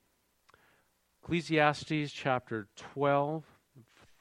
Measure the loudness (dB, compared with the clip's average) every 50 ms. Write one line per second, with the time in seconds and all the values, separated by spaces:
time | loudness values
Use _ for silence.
0 | _ _ _ _ _ _ _ _ _ _ -20 -20 _ _ _ _ _ _ _ _
1 | _ _ _ _ -6 -2 -2 -2 0 2 4 4 4 4 4 0 -4 -4 -4 -4
2 | -4 -4 -6 -4 0 0 0 0 -2 -4 -8 -8 -8 -10 _ -20 -18 -10 -4 0
3 | 2 4 4 2 2 0 -4 -8 -10 _ -20 _ _ _ _ -20 -20 _ _ -20
4 | -20 -20 _ _